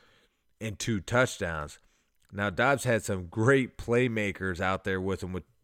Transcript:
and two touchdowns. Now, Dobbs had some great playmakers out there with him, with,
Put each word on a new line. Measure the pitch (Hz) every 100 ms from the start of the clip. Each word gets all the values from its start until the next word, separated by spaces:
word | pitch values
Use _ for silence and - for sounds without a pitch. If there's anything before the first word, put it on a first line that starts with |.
| _ _ _ _ _ -
and | 110 98
two | - 104
touchdowns. | - 117 131 - 90 80 73 - _ _ _ _ _
Now, | 98 101
Dobbs | 92 127 139
had | 127 113
some | - 95 85
great | 110 117 135 120 -
playmakers | - 120 127 110 104 90 95 87
out | 92 95
there | 101 95
with | 95 92
him, | 92
with, | 90 - _